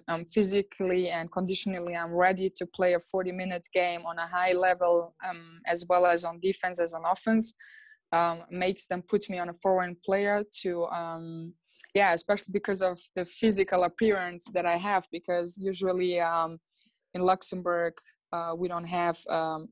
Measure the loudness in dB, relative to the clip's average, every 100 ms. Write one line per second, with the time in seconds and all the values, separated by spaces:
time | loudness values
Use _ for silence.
0 | -2 -6 -2 0 2 2 0 -2 0 0
1 | 0 -2 -4 -4 -2 -2 -2 -4 -4 -6
2 | -2 2 4 4 0 -2 -8 0 2 2
3 | 0 -4 -2 -4 -4 -6 -4 0 0 -2
4 | -6 -8 -4 0 2 4 4 4 4 4
5 | 2 -6 -10 -8 -12 -8 -2 -2 2 4
6 | 6 4 0 -2 -2 0 -2 -2 -2 -2
7 | -2 0 2 2 2 -6 -18 -20 -20 _
8 | _ 2 2 0 -6 -2 -2 -2 -4 -4
9 | -2 -2 -2 -6 -6 -2 2 2 0 -4
10 | -2 0 2 0 0 -2 -2 -2 -2 -4
11 | -6 -8 -10 -10 -12 -16 _ _ -2 2
12 | 4 4 2 -2 -2 -4 -2 0 0 -2
13 | -8 -6 -6 0 2 4 2 2 2 2
14 | 2 2 -2 -8 -6 -2 0 0 0 -2
15 | -2 -6 -2 -2 -2 -4 -6 -2 0 0
16 | 0 0 2 0 -2 -4 _ _ _ _
17 | _ 0 2 2 0 -4 -2 0 -2 -4
18 | -16 _ _ -6 -4 -4 -4 -4 -4 0
19 | 0 0 -2 -2 0 -4 -4